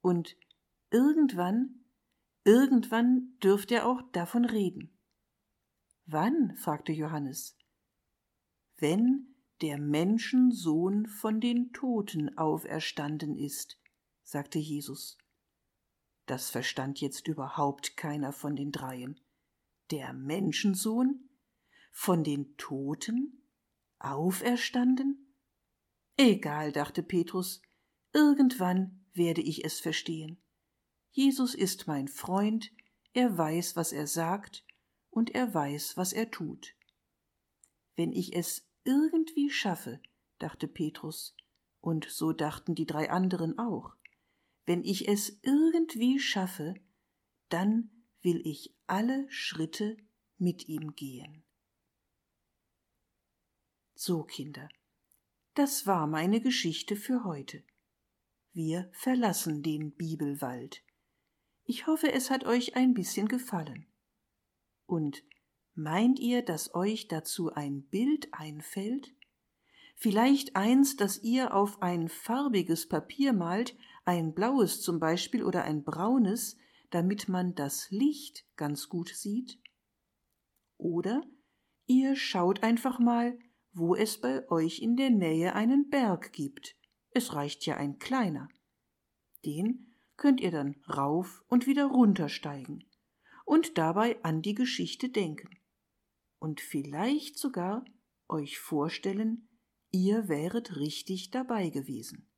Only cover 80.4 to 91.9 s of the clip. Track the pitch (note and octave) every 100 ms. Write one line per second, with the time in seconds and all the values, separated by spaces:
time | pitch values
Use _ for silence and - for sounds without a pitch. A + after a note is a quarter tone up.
80.4 | _ _ _ _ F3 E3+ F#3+ B3 - _
81.4 | _ _ _ _ _ B3+ C4+ C4+ - F#3+
82.4 | F3 G3 A3 A#3 C4 B3+ A#3+ A#3 A#3+ A#3+
83.4 | - _ _ F3+ E3+ F3+ G#3+ - B3 C4
84.4 | C4 E3 D#3+ - A3+ A#3+ C4+ A3 E3+ D#3+
85.4 | F3 - A3+ C#4 C#4+ C#4 A#3 E3+ - -
86.4 | C#3+ - - - _ _ _ B3+ A#3+ D#3
87.4 | D3 - - D3 C#3+ - - C4 G#3 D3
88.4 | C#3+ _ _ _ _ _ _ _ _ -
89.4 | - D3 G#3 B3+ - _ _ - C#4+ C4
90.4 | F#3 E3 C#3+ C#3+ - C#3+ C#3 D#3+ F#3 -
91.4 | _ B3 B3 C#4 C#4